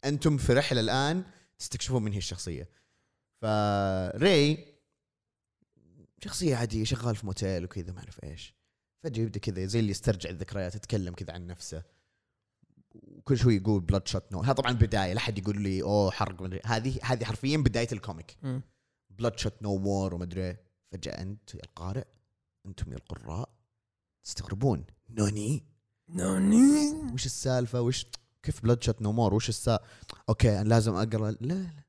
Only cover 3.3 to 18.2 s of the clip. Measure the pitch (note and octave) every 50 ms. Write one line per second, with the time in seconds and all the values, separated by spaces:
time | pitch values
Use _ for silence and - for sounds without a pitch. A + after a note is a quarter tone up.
3.3 | _ _ - A2 G#2+ G#2+ G#2 G#2 G2+ G2+ G2 G2 F#2+ F#2 F#2 F#2 - - C#3 G3
4.3 | F#3+ D3+ C#3+ D3 D#3 D3+ - - _ _ _ _ _ _ _ _ _ _ _ _
5.3 | _ _ _ _ _ _ _ _ _ _ A#1 D#2+ F2 D3 F#2+ _ _ _ - G3+
6.3 | - - F3+ D#3+ C3+ A#2 A#2+ A2+ - A2 G#2+ - - A#2 A2+ A#2+ A2+ G#2 - G2
7.3 | F2+ - G#2 F#2+ F#2+ F2 E2+ F2+ - G2+ E2+ F2 F#2 F2+ - - - - - -
8.3 | D2+ - - - _ _ _ _ _ _ _ _ _ _ - E3 B2 A2 A2+ A2+
9.3 | G2 G#2 - - F#2+ F2+ F#2+ F#2+ G2+ A#2 A2+ G#2 G2 - - - G#2+ F2+ - D#2+
10.3 | F#2 D#2 F#2+ - - G2+ F#2 F2+ - G#2+ - - - G#2 F#2+ F2 F2 - F#2+ -
11.3 | E2 F2 F2 F2 F2 - - - D#2+ D#2+ E2 _ _ _ _ _ _ _ _ _
12.3 | _ _ _ _ _ _ _ _ _ _ _ _ _ - - - - - - -
13.3 | C#3 A#2 A2+ B2 A2+ G2 F#2+ G#2 G#2+ G2 F2 D#2+ G2 G2 - - - F#2 - _
14.3 | G2 F#2 - C3 C3+ C3+ C3 C3 B2+ A#2 A#2 G#2+ A2+ G#2 F#2+ F2+ F#2 A2+ - -
15.3 | G#2 G2 F#2 G#2 G#2 G2+ G2+ G2 F#2+ F#2 - F#2+ G2+ G#2 G2+ F#2+ - - G2+ F#2+
16.3 | F#2+ F2+ F#2 F#2 F#2 F#2+ - A#2 A#2 A2 A2+ C3 B2+ B2+ - A#2+ B2+ A#2 A2 -
17.3 | G#2+ - - C3+ D3 D#3 C#3+ A#2+ A2 A#2 A#2 A#2 B2 G2+ - - E2+ D#2+